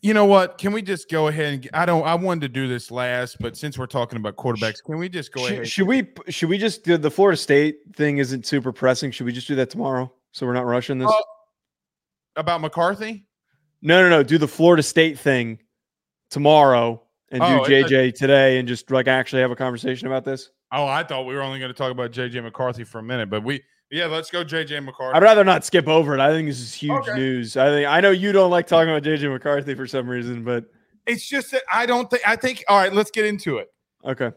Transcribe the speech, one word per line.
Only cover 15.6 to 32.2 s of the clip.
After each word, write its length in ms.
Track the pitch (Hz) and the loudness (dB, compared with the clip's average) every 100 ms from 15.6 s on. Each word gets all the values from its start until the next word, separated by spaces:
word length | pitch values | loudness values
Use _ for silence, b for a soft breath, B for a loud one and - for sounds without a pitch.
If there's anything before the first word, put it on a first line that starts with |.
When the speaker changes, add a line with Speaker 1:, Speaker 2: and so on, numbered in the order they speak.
| _ _ _ _ _ _ _ | _ _ _ _ _ _ _
Speaker 2:
tomorrow 720 | - 143 156 139 123 117 117 _ _ _ | 0 6 8 8 6 2 -4 _ _ _
and 80 | 127 | -2
do 60 | 123 | 2
Speaker 1:
Oh, 180 | 160 | 2
it 40 | 135 | 4
Speaker 2:
J 160 | 139 | 4
J 260 | 127 135 127 | 4 2 2
today 460 | 120 135 139 135 127 | 0 2 4 4 2
and 80 | 120 | -2
just, 200 | 120 - | -8 -2
like, 160 | 131 127 | -2 2
actually 340 | 131 127 131 | 0 0 0
have 80 | 127 | -2
a 60 | 120 | -2
conversation 500 | 131 120 123 127 135 | -6 -6 -8 -8 -6
about 180 | 131 | -6
this. 260 | 127 135 - _ _ | -6 -10 -12 _ _
Speaker 1:
Oh, 160 | 131 143 | -6 -4
I 160 | 143 | -4
thought 220 | 165 135 | -4 -8
we 100 | 127 | -8
were 80 | 139 | -8
only 160 | 135 135 | -8 -8
gonna 140 | 131 | -12
talk 160 | 123 131 | -8 -8
about 220 | 127 120 | -6 -8
J 160 | 117 123 | -8 -8
J 120 | 123 | -8
McCarthy 440 | 117 - 127 113 | -12 -6 -6 -6
for 160 | 113 113 | -14 -16
a 20 | |
minute, 260 | 113 127 107 | -8 -6 -4
but 140 | 107 | -6
we, 180 | 110 139 _ _ _ | -6 -8 _ _ _
yeah, 160 | 151 170 | -6 -4
let's 240 | 160 160 | -6 -6
go 140 | 175 | -8
J 200 | 160 160 | -6 -6
J 140 | 151 147 | -6 -8
McCarthy. 380 | 139 127 131 147 | -10 -10 0 4
Speaker 2:
I'd 60 | |
rather 200 | 202 220 | 6 6
not 220 | 190 180 | 6 2
skip 240 | - 180 151 | 2 0 2
over 260 | 156 147 | 2 2
it. 60 | 139 | 2
I 100 | 139 | 2
think 160 | 160 156 | 2 -2
this 120 | 131 | -8
is 120 | 117 | -12
huge 360 | - 147 196 - | -10 -4 -4 -4
Speaker 1:
Okay. 60 | 110 | -4
Speaker 2:
news. 400 | 131 127 113 131 | -2 -4 -6 0
I 140 | 135 | 2
think, 180 | 147 143 | 2 2
I 120 | 156 | 4
know 100 | 196 | 4
you 180 | 185 196 | 4 2
don't 200 | 196 185 | 4 4
like 180 | 175 165 | 2 2
talking 220 | 165 160 | 2 4
about 120 | 156 | 0
J 140 | 143 156 | -2 -2
J 100 | 143 | -2
McCarthy 460 | 131 147 143 139 | -4 -2 -4 -4
for 120 | 131 127 | -8 -6
some 200 | 135 123 | -6 -4
reason, 360 | 123 120 120 | -6 -6 -8
but 220 | 117 120 113 _ _ _ - | -6 -6 -6 _ _ _ -8
Speaker 1:
It's 200 | 233 - | -8 -6
just 220 | 277 - | -8 -4
that 140 | 262 - | -6 -2
I 140 | 202 240 | -2 0
don't 220 | 247 247 | -2 -2
think, 140 | 247 | -2